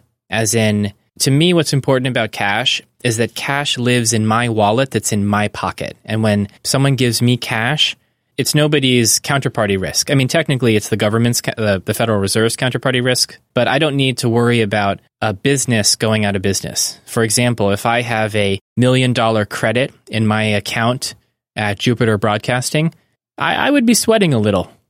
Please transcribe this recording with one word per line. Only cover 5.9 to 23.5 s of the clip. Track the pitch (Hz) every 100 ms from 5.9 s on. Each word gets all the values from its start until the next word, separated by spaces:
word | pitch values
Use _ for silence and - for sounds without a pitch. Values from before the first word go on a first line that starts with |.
| - -
And | 107
when | 110 104 101 -
someone | - 135 139 127
gives | 123 113
me | 123 123
cash, | - 117 120 151 - - _ _ _ -
it's | 135 151
nobody's | 151 147 131 123 113 -
counterparty | - 143 135 - 104 98
risk. | 85 - -
I | 143
mean, | 127
technically, | 165 156 131 120 107
it's | -
the | 104
government's | 107 113 120 117
ca-, | - -
the, | 107 95
the | -
Federal | 110 117 104
Reserve's | 98 110 113 -
counterparty | 131 117 135 127
risk, | 127 123 - - _
but | - 120
I | 139
don't | 156 139
need | 131 120
to | 123
worry | 117 120 120
about | 107 104 101 95 - _
a | 110
business | 101 139 139 - 117 101 -
going | 110 107 104
out | 101
of |
business. | 95 95 - - - - -
For | 120
example, | 113 123 123 113 101
if | 101 120
I | 120
have | 117 110 110 107
a | 101 98 - -
million | 123 131 127
dollar | 123 113 110 104
credit | - 110 113 139 - -
in | 110 110
my | 107
account | 107 104 - - 113 127 - - _ _ _ -
at | 107 98
Jupiter | 127 117 113 107
Broadcasting, | 107 107 - 123 131 151 160 - _ _ _ -
I, | 151